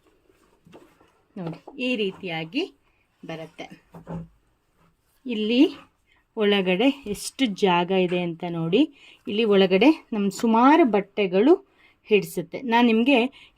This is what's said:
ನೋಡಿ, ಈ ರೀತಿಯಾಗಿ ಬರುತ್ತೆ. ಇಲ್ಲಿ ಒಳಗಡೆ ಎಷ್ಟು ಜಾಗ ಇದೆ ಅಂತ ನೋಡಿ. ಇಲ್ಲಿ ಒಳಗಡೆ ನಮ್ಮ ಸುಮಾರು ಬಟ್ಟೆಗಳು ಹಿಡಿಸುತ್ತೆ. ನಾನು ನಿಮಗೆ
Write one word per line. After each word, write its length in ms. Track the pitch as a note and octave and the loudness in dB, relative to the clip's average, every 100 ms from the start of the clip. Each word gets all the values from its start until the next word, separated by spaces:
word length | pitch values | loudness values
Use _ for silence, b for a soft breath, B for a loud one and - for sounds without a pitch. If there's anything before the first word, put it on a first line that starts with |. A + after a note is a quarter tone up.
| _ _ _ _ _ _ _ - _ _ _ _ _ G#3 | _ _ _ _ _ _ _ -20 _ _ _ _ _ -12
ನೋಡಿ, 440 | E3 E3 - - | -12 -12 -18 -10
ಈ 140 | B3+ B3 | -6 -4
ರೀತಿಯಾಗಿ 760 | G3 F#3+ F#3 E3 E3 B3 F#4+ _ _ _ _ _ E3+ | -4 -6 -10 -10 -8 -8 -8 _ _ _ _ _ -16
ಬರುತ್ತೆ. 560 | D#3+ D#3+ - - F3+ _ E3+ E3 E3+ E3 _ _ _ _ _ _ _ _ _ B3+ | -16 -16 -18 -20 -20 _ -20 -16 -14 -16 _ _ _ _ _ _ _ _ _ -8
ಇಲ್ಲಿ 420 | A3 G#3+ A#3+ E4 B B _ _ _ _ - | -6 0 2 2 B B _ _ _ _ -2
ಒಳಗಡೆ 680 | G#3 G3+ F#3 F3+ C4+ - G#3 | 0 2 0 0 0 -2 -10
ಎಷ್ಟು 400 | G3 - - C4 | -12 -12 -4 -4
ಜಾಗ 440 | F#3 G3 F3 F3 | 0 2 2 0
ಇದೆ 280 | F#3+ F3+ F3+ | 0 0 -2
ಅಂತ 260 | F3 E3 F3 | -4 -8 -8
ನೋಡಿ. 420 | E3+ E3 G3+ D4+ b b b - | -6 0 0 0 b b b -8
ಇಲ್ಲಿ 160 | G#3 | -4
ಒಳಗಡೆ 640 | A3+ G3 F#3+ F#3+ B3 D#4 - | 2 2 2 4 4 2 -4
ನಮ್ಮ 180 | G#3+ G3+ | -4 -4
ಸುಮಾರು 540 | - A#3 A3+ C4 D#4 | -2 0 4 6 6
ಬಟ್ಟೆಗಳು 920 | C#4 G3+ F#3+ - G3 F#3 B3+ F#4+ b b b b _ | 4 2 -2 -4 -2 2 4 2 b b b b _
ಹಿಡಿಸುತ್ತೆ. 560 | G#3 E3 - E3 - | 0 0 -8 -10 -12
ನಾನು 240 | B3+ A3+ A#3+ | -2 2 2
ನಿಮಗೆ 640 | A3 B3 C4 B3+ - - | 2 2 2 0 -6 -20